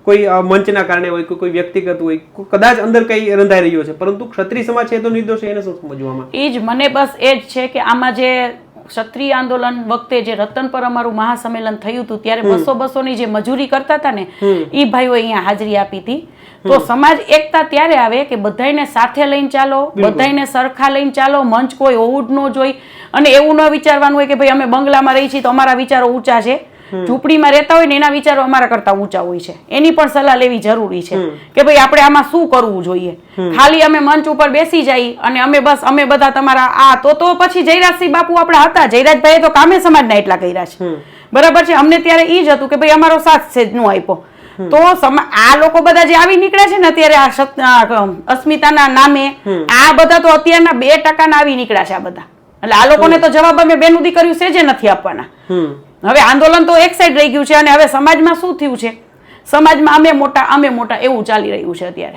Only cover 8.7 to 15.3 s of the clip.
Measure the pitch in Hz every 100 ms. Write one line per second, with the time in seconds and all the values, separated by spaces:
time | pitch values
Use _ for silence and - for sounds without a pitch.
8.7 | _ - - 220 247 277 262 254 247 247
9.7 | 247 226 233 - 247 233 214 214 262 262
10.7 | 262 247 240 233 214 220 240 240 226 220
11.7 | 208 202 240 233 214 220 226 208 190 160
12.7 | 247 262 262 262 233 226 214 214 254 269
13.7 | 269 269 294 277 208 185 - 202 185 156
14.7 | 262 277 247 254 240 226